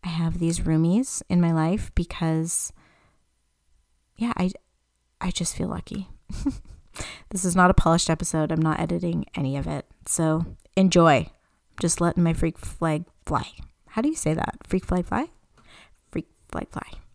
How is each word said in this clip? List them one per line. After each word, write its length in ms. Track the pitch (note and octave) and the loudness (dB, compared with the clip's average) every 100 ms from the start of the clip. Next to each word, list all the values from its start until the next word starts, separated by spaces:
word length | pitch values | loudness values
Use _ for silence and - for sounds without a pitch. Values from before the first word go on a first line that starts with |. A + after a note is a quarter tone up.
I 60 | F3+ | -6
have 320 | E3 E3 E3+ | -2 -2 0
these 220 | E3 E3+ | -2 0
roomies 600 | - D#3+ E3 G3+ C4 - - | 0 2 4 2 0 -6 0
in 140 | F3+ | 2
my 100 | E3+ | 4
life 400 | D#3+ D#3+ G#3 - | 2 2 0 -2
because, 760 | - E3+ - E3 D#3+ E3 - - - _ _ _ _ _ _ _ _ _ _ _ _ _ - | -2 -2 -4 -2 0 0 -2 -4 -8 _ _ _ _ _ _ _ _ _ _ _ _ _ -6
yeah, 160 | A#3 - | -4 0
I, 140 | F3+ - _ _ _ _ _ _ | -2 -4 _ _ _ _ _ _
I 120 | F#3 | -6
just 260 | - F3 - | -4 -4 -4
feel 100 | F3+ | -6
lucky. 400 | - - - F#3+ - _ | -6 -8 -10 -12 -16 _
<laughs> 160 | G3 C#4 - - - - - - - - | -4 -4 -6 -14 -20 -20 -14 -14 -14 -10
This 160 | F#3+ | -4
is 140 | F#3 F3 | 0 4
not 120 | F3+ | 6
a 40 | |
polished 360 | F#3 E3+ E3+ - | 6 6 4 2
episode. 440 | D#3+ - D#3+ D3+ | -2 -2 -2 0
I'm 80 | D#3+ | 0
not 180 | D#3+ D#3 | 0 0
editing 460 | E3 E3+ F3 E3 - - | -2 -2 -2 -4 -6 -4
any 220 | C3+ C#3 | -4 -4
of 100 | C#3 | -4
it. 180 | D3 - _ - | -8 -10 _ -6
So 400 | - D#3+ D#3 - - - - | 0 2 0 -2 -10 -4 2
enjoy. 520 | F#3+ F3 E3 C3+ - - _ _ _ - | 6 8 8 6 2 -10 _ _ _ -4
Just 180 | G#3 - | -2 0
letting 240 | - - | 0 4
my 80 | E3+ | 2
freak 260 | E3 E3+ - | 2 -2 -4
flag 460 | - - E3 D3+ F3 _ - | -14 -6 -4 -4 -6 _ -6
fly. 220 | C#3+ - - - _ _ | -4 -4 -14 -20 _ _
How 120 | - | -2
do 60 | C4+ | -2
you 80 | D#4+ | -2
say 180 | D#3 | -2
that? 220 | D#3+ - - - | -2 -4 -8 -4
Freak 200 | F#3 - | -4 0
flag 200 | F3+ F3 | -2 0
fly? 220 | G3+ D#4+ _ _ _ - - - _ _ | -2 -4 _ _ _ -20 -20 -20 _ _
Freak 180 | - - _ _ | -10 -10 _ _
flag 200 | - - | -10 -10
fly. 200 | - - - - | -12 -12 -16 -18